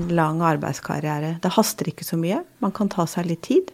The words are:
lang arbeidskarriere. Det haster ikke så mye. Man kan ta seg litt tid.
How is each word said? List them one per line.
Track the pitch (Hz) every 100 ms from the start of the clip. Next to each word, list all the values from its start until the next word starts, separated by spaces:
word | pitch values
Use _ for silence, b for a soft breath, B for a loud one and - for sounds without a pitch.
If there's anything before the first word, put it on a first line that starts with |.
| 170
lang | 170 156 160
arbeidskarriere. | 170 151 147 143 - 147 151 151 156 165
Det | 185
haster | 175 214 - -
ikke | -
så | - 165
mye. | 165 226 359 -
Man | 202
kan | - 202
ta | - 165
seg | - 175
litt | 165
tid. | - 285 370